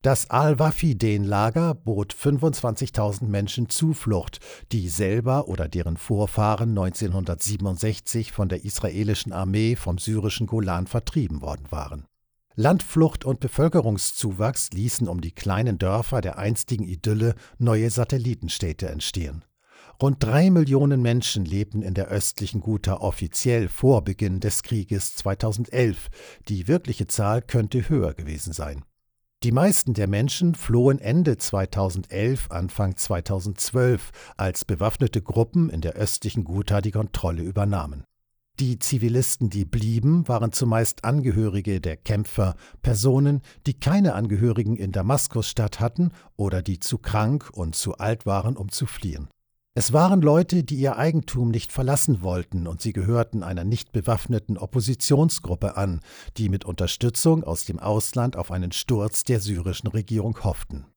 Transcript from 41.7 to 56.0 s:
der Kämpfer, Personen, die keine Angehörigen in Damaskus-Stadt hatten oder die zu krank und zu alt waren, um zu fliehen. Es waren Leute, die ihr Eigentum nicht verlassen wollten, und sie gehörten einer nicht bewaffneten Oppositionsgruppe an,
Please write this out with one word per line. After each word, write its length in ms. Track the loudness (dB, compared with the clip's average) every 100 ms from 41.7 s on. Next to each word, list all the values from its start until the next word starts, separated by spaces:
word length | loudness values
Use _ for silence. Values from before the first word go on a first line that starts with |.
| -2
der 160 | -2 -6
Kämpfer, 580 | -2 -2 0 0 0 -2 -12 -2
Personen, 600 | 0 2 4 4 4 2 -4 -8 -6
die 80 |
keine 400 | -2 2 4 4
Angehörigen 640 | 2 0 2 2 2 0 -2
in 160 | -2
Damaskus-Stadt 880 | -2 0 0 0 -4 -2 -2 -2 0
hatten 320 | -2 0 -2 -2 -20 -4
oder 260 | -2 -2
die 160 | -2 -4
zu 200 | -4 -4
krank 520 | -2 0 2 0 -4
und 220 | -6 -4
zu 240 | -2 -4 -2
alt 280 | -2 -2 0
waren, 300 | 0 0 -4
um 140 | -6
zu 160 | -4 -6
fliehen. 400 | -4 -8 -6 -12 _ _ _ _
Es 200 | -2 2
waren 260 | 4 6 6
Leute, 440 | 6 6 4 0
die 120 | 0 0
ihr 220 | 0 2
Eigentum 520 | 0 0 -2 -2 0
nicht 220 | 0 -4
verlassen 480 | -4 0 2 2 0
wollten, 460 | 0 -2 -2 -4 -4
und 160 | -4
sie 100 | -4
gehörten 500 | -2 0 2 0 -4
einer 220 | -4 -4
nicht 260 | -2 -2 -2
bewaffneten 680 | -4 0 -2 0 -2 -2 -6
Oppositionsgruppe 1200 | -2 -2 -2 -2 2 4 4 2 -4 -2 -2 0
an, 220 | -2 -2